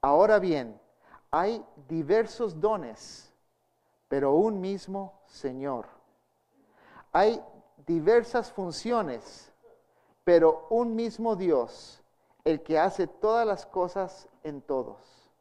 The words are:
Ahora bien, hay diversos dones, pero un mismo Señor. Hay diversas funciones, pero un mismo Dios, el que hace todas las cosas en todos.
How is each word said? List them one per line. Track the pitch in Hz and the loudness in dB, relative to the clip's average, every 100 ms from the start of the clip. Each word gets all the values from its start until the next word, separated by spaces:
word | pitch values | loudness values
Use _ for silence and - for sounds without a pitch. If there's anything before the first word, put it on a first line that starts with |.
Ahora | 139 147 208 214 | 4 4 6 4
bien, | 185 151 120 107 _ _ _ - _ | 2 -2 -4 -14 _ _ _ -20 _
hay | 151 190 226 - - 135 | -2 -2 -4 -10 -20 -10
diversos | 165 147 214 220 - 226 156 | -8 0 0 0 -4 -8 -2
dones, | 202 214 131 107 - - - _ _ _ _ _ _ _ _ | -2 -2 -6 -16 -20 -20 -20 _ _ _ _ _ _ _ _
pero | 139 139 | 0 2
un | 147 214 208 | 4 2 0
mismo | 185 196 - 190 190 - _ | -6 -8 -8 -12 -12 -16 _
Señor. | - 139 127 139 127 107 - _ _ _ _ _ _ _ _ _ - - | -12 -10 -8 -8 -8 -10 -20 _ _ _ _ _ _ _ _ _ -20 -4
Hay | 165 208 233 - - _ _ - | 2 2 2 -10 -20 _ _ -4
diversas | 170 156 233 233 247 220 | -2 4 2 2 -6 -6
funciones, | - 185 156 220 240 175 117 - - - _ - _ _ _ _ _ - | -8 -10 -8 -4 -2 -2 -8 -14 -20 -20 _ -20 _ _ _ _ _ 4
pero | 170 160 160 - | 8 8 4 0
un | 226 240 | -2 0
mismo | 220 233 - 226 208 | -2 -6 -4 -4 -2
Dios, | 185 143 117 - - - _ _ _ _ | 2 2 0 -8 -20 -20 _ _ _ _
el | - 156 | -2 -2
que | - 156 | 0 0
hace | 180 190 180 | 0 0 -6
todas | - 214 233 226 | -2 0 0 0
las | 196 - | -4 -6
cosas | 190 180 196 185 - - _ | -4 -4 -4 -8 -10 -20 _
en | 156 143 | -12 -12
todos. | - 135 123 - _ _ _ _ | -6 -4 -4 -12 _ _ _ _